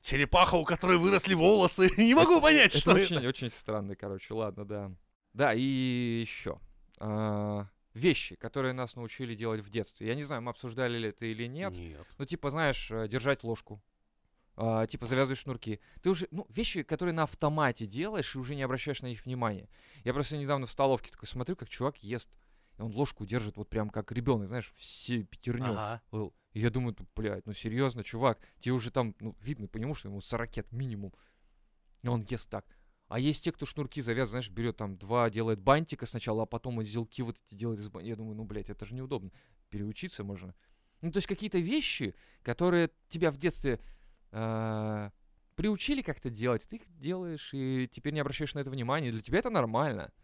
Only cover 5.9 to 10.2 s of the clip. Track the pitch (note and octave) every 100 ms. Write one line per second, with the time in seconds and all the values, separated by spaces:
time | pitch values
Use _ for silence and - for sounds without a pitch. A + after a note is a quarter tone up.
5.9 | B2 A#2+ A#2 A2+ - - - - - _
6.9 | - G#2+ G#2+ G#2+ G#2 G#2 G#2 G2+ _ _
7.9 | A2 E3+ C#3 - F#2 A#2 C#3+ C3 B2+ B2
8.9 | B2 A2+ - B2 G#2+ A2+ A2 G2 A2 G2+
9.9 | - A2 C3